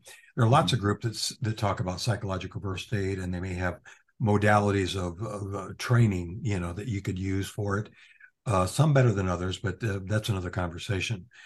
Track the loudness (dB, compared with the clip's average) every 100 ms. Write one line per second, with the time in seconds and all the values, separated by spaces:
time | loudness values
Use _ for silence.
0 | -14 -20 _ 2 6 6 4 0 0 0
1 | -2 -4 -6 -4 -4 -2 -2 -2 -4 -2
2 | -2 -2 -2 -6 -6 -8 -6 -6 -4 -4
3 | -2 -4 -4 -4 -4 -2 -2 -4 -12 -20
4 | _ _ 2 4 6 6 4 2 0 -2
5 | -4 -6 -8 -8 -8 -8 -8 -8 2 4
6 | 6 4 -4 -6 -2 -2 -2 -6 -6 -4
7 | -4 -4 -2 -2 -4 -4 -2 -2 -4 -12
8 | -20 _ -20 _ 0 2 2 4 4 6
9 | 6 4 0 0 -2 -2 -4 -2 -4 -4
10 | -2 -2 0 -4 -2 -4 -4 -6 -4 -4
11 | -2 -6 -8 -20